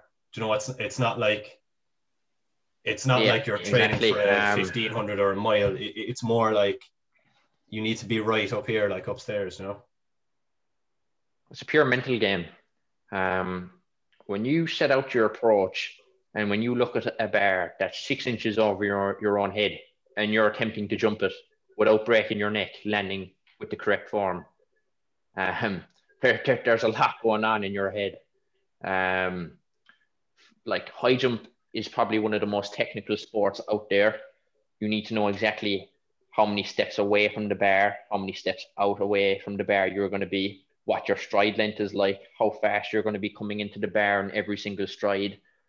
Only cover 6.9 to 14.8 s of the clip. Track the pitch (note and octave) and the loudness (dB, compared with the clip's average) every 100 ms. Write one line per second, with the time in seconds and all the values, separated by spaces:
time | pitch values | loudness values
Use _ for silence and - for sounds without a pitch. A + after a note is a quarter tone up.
6.9 | _ _ _ _ _ _ _ _ G#2+ A2 | _ _ _ _ _ _ _ _ -6 -4
7.9 | A2+ G2 A2 G#2+ A2 G2+ G#2+ - A2 G2+ | -4 -2 -2 0 0 0 -4 -2 0 0
8.9 | F#2 G#2 G2+ - G#2 F#2+ - G2 G#2 _ | -2 -6 -10 -6 -6 -6 -8 -12 -12 _
9.9 | _ _ _ _ _ _ _ _ _ _ | _ _ _ _ _ _ _ _ _ _
10.9 | _ _ _ _ _ _ - - D3+ C3+ | _ _ _ _ _ _ -18 -2 2 4
11.9 | B2 B2+ A#2+ G#2 F#2+ E2 - _ _ _ | 2 0 0 0 0 -4 -14 _ _ _
12.9 | _ _ G2 F#2+ F#2 F2+ F#2 F2+ _ _ | _ _ -4 -2 -2 -4 -6 -10 _ _
13.9 | _ _ _ - G2+ A#2+ D#3+ D#3+ - | _ _ _ -8 -4 0 0 0 0